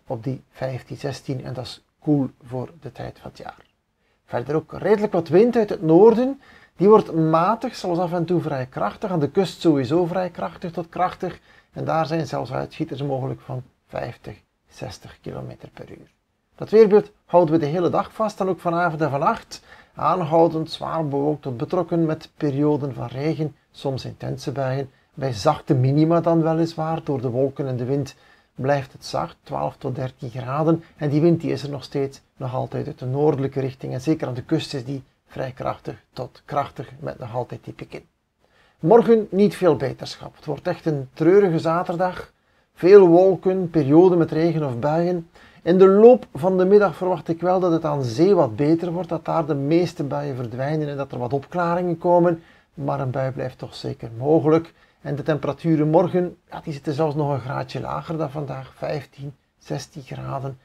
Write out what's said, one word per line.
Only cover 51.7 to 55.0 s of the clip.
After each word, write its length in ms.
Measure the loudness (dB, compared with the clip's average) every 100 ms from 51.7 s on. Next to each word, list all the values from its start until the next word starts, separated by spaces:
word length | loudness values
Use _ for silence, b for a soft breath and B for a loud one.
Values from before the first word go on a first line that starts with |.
| -2 -2 -2
komen. 440 | 2 4 4 0 B B B
Maar 260 | -10 -6 -4
een 100 | -4
bui 200 | -4 -4
blijft 280 | -6 -10 -10
toch 160 | -16
zeker 360 | -12 -12 -10 -12 -6
mogelijk. 560 | 2 2 4 2 0 b b b